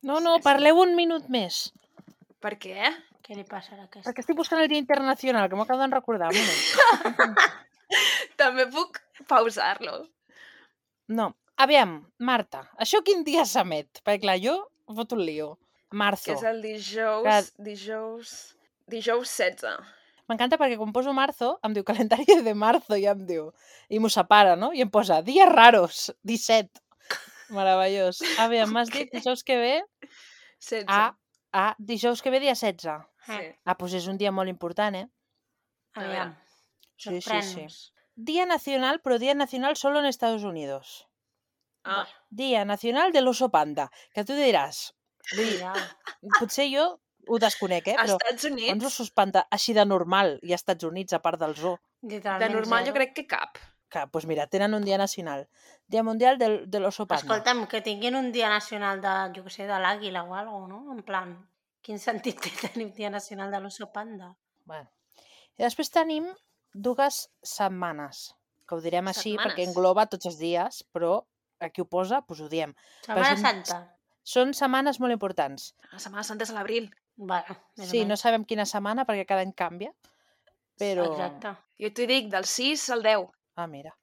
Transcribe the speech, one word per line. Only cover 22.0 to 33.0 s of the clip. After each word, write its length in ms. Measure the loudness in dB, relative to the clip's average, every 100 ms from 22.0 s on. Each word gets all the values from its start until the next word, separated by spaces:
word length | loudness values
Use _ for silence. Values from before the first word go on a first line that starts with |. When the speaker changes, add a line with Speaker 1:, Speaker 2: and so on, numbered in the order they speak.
| 2 2 8 8
Speaker 1:
de 120 | 8 2
marzo, 400 | 4 2 2 0
i 100 | 2
em 200 | 0 -2
diu, 220 | -6 -6 _ _ -20 _
i 80 | 0
m'ho 100 | 2
separa, 460 | 2 6 8 8 6
no? 160 | 2
I 80 | 0
em 80 | 2
posa 300 | 2 4 2
dies 280 | 4 8 10
raros, 560 | 12 10 10 4 -2 -10 -10
disset. 480 | -4 -4 2 2 2 _ _ _ -10 -10 -10 -20 -12
Meravellós. 720 | -2 2 4 2 2 0 0 -4 0
Aviam, 320 | 2 4 2
m'has 180 | 0 -2
dit 200 | -4 -6
Speaker 2:
<laughs> 20 |
Què? 80 | -6
Speaker 1:
dijous 240 | -4 -4
que 140 | 0 0
ve? 140 | 2 0 -4 _ -20 -20 -20 -20 -20 _
Speaker 2:
Setze. 280 | -8 -8 0
Speaker 1:
Ah, 240 | 2 2 -2 _ _ _
ah, 220 | 0 0 -2
dijous 440 | -6 -2 0 0
que 80 | 0
ve 80 | 0
dia 160 | 2 0
setze. 400 | -2 -4 -8 -10